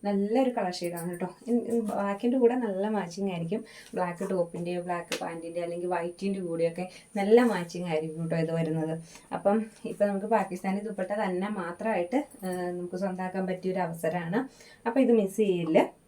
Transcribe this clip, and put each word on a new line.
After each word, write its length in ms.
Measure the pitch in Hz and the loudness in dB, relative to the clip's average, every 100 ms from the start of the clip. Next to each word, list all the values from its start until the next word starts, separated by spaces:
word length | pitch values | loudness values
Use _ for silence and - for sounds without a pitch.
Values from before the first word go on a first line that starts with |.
നല്ലൊരു 480 | 202 202 202 233 262 | 2 2 4 4 2
കളർ 200 | 240 190 | 2 -2
ഷെയ്ഡാണ് 380 | 175 175 175 170 | -2 -4 -4 -6
കേട്ടോ. 180 | 175 180 - - | -4 -6 -6 0
ഇൻ-, 200 | 240 - | 0 2
ഇൻ-, 140 | 233 | 0
ബ്ലാക്കിൻ്റെ 540 | 214 - 202 202 240 269 | 0 -2 -2 0 2 6
കൂടെ 160 | 233 254 | 4 4
നല്ല 300 | 226 190 208 | 0 0 0
മാച്ചിങ് 420 | 214 175 196 196 | 0 -2 -4 -2
ആയിരിക്കും. 300 | 175 165 208 220 - - | -2 -4 -4 -6 -18 -10
ബ്ലാക്ക് 380 | 180 180 170 196 | -4 -4 -2 -4
ടോപ്പിൻ്റെയോ 520 | 190 170 - 175 180 | 0 -2 -2 -4 -4
ബ്ലാക്ക് 360 | 175 175 170 - | -2 -4 -4 -6
പാൻറ്റിൻ്റെയോ 460 | 180 165 165 170 170 | -6 -8 -8 -6 -4
അല്ലെങ്കിൽ 240 | 170 175 | -4 -2
വൈറ്റിൻ്റെ 520 | 175 170 175 196 196 | -2 -4 -4 -4 -4
കൂടെയൊക്കെ 440 | 175 165 165 165 185 - - 208 | -4 0 0 0 -8 -10 -8 -2
നല്ല 280 | 196 226 | 6 8
മാച്ചിങ് 460 | 247 190 170 175 180 | 8 2 -2 -6 -2
ആയിരിക്കും 340 | 156 160 156 | -2 -2 -4
കേട്ടോ 140 | 165 165 | -2 0
ഇത് 160 | 160 | 0
വരുന്നത്. 400 | 165 160 160 160 160 - - - | 0 0 0 -2 -4 -8 -20 -10
അപ്പം 260 | - 196 214 220 - 220 | -2 2 2 0 -8 -10
ഇപ്പം 200 | - 208 | 0 0
നമുക്ക് 200 | 196 202 | 0 2
പാകിസ്ഥാനി 540 | 185 180 175 190 196 | 0 0 -4 -2 -4
ദുപ്പട്ട 300 | 208 196 180 208 | -4 -6 -4 -2
തന്നെ 300 | 196 180 196 | 0 -2 -2
മാത്രമായിട്ട്, 720 | 208 170 175 214 208 175 262 302 - | -4 -6 -4 -2 0 2 0 -2 -8
ആ, 120 | 185 180 180 | -6 -4 -4
നമുക്ക് 300 | 180 175 180 | -4 -6 -4
സ്വന്തമാക്കാൻ 480 | 196 185 185 190 185 | -4 -2 -4 -2 -2
പറ്റിയൊരു 320 | 185 185 185 | -2 -2 0
അവസരമാണ്. 640 | 175 165 160 175 165 202 269 - - - 233 | -2 -2 -2 -2 -2 -2 -2 -10 -20 -6 -2
അപ്പം 140 | 247 | 2
ഇത് 120 | 247 | 6
മിസ് 240 | 233 196 - | 6 4 2
ചെയ്യില്ല. 400 | 208 180 165 170 294 - | 2 4 4 4 4 -2